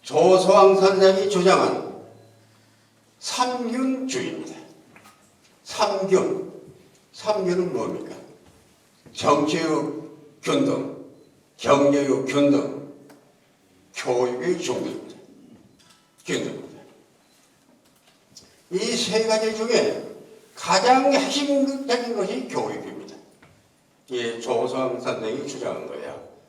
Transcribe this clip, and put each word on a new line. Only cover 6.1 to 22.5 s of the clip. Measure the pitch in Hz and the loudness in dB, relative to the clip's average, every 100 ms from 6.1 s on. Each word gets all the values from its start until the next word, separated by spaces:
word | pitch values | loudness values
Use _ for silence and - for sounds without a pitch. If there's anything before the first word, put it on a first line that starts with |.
| 180 - - - - - - - _ _ | 2 2 -4 -8 -14 -20 -20 -20 _ _
삼균은 | - 214 202 180 180 175 | -8 -2 0 0 0 -2
뭡니까? | 156 - - - - - - - _ _ _ _ _ - | -4 -6 -8 -10 -16 -20 -20 -20 _ _ _ _ _ -18
정치의 | - - 147 151 175 160 151 - - - - - _ | -2 2 2 2 0 0 -2 -2 -8 -14 -20 -20 _
균등, | - - 139 - - - - - _ _ _ _ | -2 0 0 -2 -6 -12 -18 -20 _ _ _ _
경제의 | - 139 143 143 139 123 | 2 4 6 4 2 0
균등, | - 143 143 143 - - - - - - _ _ _ _ _ _ _ | 0 2 4 4 0 -8 -14 -20 -20 -20 _ _ _ _ _ _ _
교육의 | - 123 123 123 123 123 - | -10 -4 0 0 -2 -2 -2
균등입니다. | 120 113 110 - - - - - - - _ _ _ _ _ _ | -4 -6 -6 -10 -14 -20 -20 -20 -20 -20 _ _ _ _ _ _
균등입니다. | - 151 - - - - - _ _ _ _ _ _ _ _ _ _ _ _ _ _ - - _ _ | -6 -4 -4 -10 -16 -20 -20 _ _ _ _ _ _ _ _ _ _ _ _ _ _ -20 -20 _ _
이 | 185 233 - | -4 -2 -2
세 | - 220 226 | 0 0 2
가지 | 220 220 220 | 2 0 -2
중에 | 226 226 - - - - - - _ | 0 2 2 -2 -10 -18 -20 -20 _
가장 | - - 190 247 262 285 | -14 0 2 6 4 6
핵심적인 | 277 - 285 285 277 277 269 - 247 233 214 | 2 0 -2 0 2 0 -2 -2 -2 -2 -4
것이 | 180 254 | -4 -6
교육입니다. | - | -6